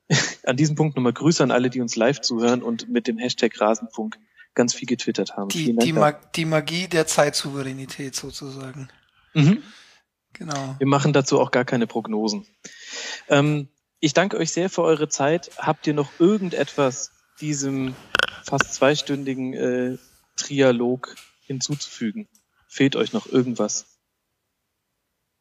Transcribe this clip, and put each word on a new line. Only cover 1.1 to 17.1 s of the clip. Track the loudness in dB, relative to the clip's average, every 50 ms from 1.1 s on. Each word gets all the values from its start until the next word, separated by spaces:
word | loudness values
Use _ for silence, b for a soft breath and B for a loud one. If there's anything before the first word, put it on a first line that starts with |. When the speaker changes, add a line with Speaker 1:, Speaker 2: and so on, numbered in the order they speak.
Speaker 1:
Grüße | 0 2 2 2 4 4 4
an | 4
alle, | 4 2 2 2
die | 0 -2
uns | -2 -2 0
live | 2 2 2 2 0
zuhören | -2 -2 0 2 2 2 2 2 0
und | -2 -4 -4 -4
mit | -2 -2 -2 0
dem | 0 -2
Hashtag | -2 -4 -4 0 0 0 0 2 2
Rasenfunk | 2 2 2 2 -2 -8 -8 -8 -8 -8 -10 b b b b b b b _
ganz | 0 0 0 0
viel | -4 -4
getwittert | -4 -4 -2 -2 -2 -2 -2 -4 -4 -4
haben. | -6 -6 -4
Speaker 2:
Die, | -4 -2 0
Speaker 1:
Vielen | 2 2
Dank | 4 2
Speaker 2:
die | 2
Speaker 1:
dafür. | 4 4
Speaker 2:
Mag-, | 2 2 2 -2 -8 _ -4
die | -4 -2
Magie | 0 0 0 0 -2 -4 -4 -4
der | 0 0 0 0
Zeitsouveränität | 2 2 2 2 2 2 -2 -4 -6 -6 -6 -6 -8 -8 -10 -12 -12 -12 -12 -10 -10 -10
sozusagen. | -10 -12 -12 -12 -14 -14 -14 -12 -12 -14 -14 -14 -14 -16 -16 -18 _ _ _ _ _ _ _ 2
Speaker 1:
Mhm. | 4 6 6 6 4 B B B B B B B B B _ _ _ _ _
Speaker 2:
Genau. | -18 -14 -10 -8 -8 -6 -6 -8 -4
Speaker 1:
Wir | -2 2
machen | 4 4 4 4 4
dazu | 4 4 4 4 4 4
auch | 4 4
gar | 2 0 0
keine | 2 0 0 0
Prognosen. | -2 -2 -6 -4 -2 -2 -2 0 0 -2 -4 -8 -12 _ _ B B B B B B B B B B B B B
Ähm, | 2 4 4 4 4 2 -2 -4 -8 _ _ _ _ _ _
ich | -2 2 4
danke | 2 2 2 0
euch | -2 -2 -2
sehr | -2 -2 -2 -2
für | 0 0 2
eure | 2 2 2 0 -2
Zeit. | -2 0 2 2 2 0 -2 -8 -12
Habt | -4 -2 -2 -2 0 -2
ihr | -2 0
noch | 0 -2 -4 0 2
irgendetwas | 4 4 4 2 0 -2 -2 -2 -4 -2 0 0 0 0 0 -4 -8 -12